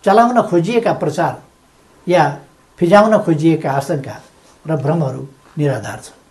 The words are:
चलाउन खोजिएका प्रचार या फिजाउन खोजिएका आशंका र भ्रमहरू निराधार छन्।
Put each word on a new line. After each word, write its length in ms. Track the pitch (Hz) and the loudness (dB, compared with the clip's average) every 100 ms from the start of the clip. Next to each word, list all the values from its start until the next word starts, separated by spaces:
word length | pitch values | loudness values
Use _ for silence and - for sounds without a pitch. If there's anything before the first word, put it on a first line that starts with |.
चलाउन 360 | 196 208 240 240 | 4 4 4 2
खोजिएका 500 | - 175 170 233 214 | 2 0 0 0 0
प्रचार 500 | 156 160 143 156 - - _ _ _ _ _ - | -2 -4 -2 -4 -6 -18 _ _ _ _ _ -2
या 180 | 175 147 143 - _ _ - | 2 0 -2 -18 _ _ -4
फिजाउन 400 | 175 202 220 214 | 4 4 6 2
खोजिएका 520 | - 151 165 156 151 | 2 2 2 2 -2
आशंका 440 | 135 139 151 135 107 - _ _ _ 156 | -4 -4 -6 -6 -16 -20 _ _ _ -6
र 100 | 160 | -4
भ्रमहरू 520 | 135 165 139 131 135 _ _ - | -2 -2 -2 -6 -14 _ _ -4
निराधार 400 | 147 123 104 - | -2 -2 -8 -14
छन्। 200 | - - _ | -16 -20 _